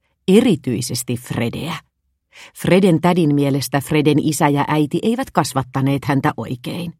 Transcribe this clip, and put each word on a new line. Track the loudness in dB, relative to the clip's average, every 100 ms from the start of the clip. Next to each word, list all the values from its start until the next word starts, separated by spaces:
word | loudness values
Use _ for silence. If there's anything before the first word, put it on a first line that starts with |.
| _ _ 2
erityisesti | 4 4 2 -2 -4 -4 -8 -6 -8
Fredeä. | -6 -6 -4 -6 -8 -10 -14 _ _ _ _ -20 -20 -8
Freden | 2 4 4 4
tädin | 2 2 2 2
mielestä | 0 -2 -2 -4
Freden | -2 0 2 2
isä | 0 2 2
ja | 2 0
äiti | 0 0 -2
eivät | -2 -2 -2
kasvattaneet | -2 -2 -2 -6 -2 -2 0 0
häntä | 0 0 -2
oikein. | -6 -10 -10 -10 -10 -12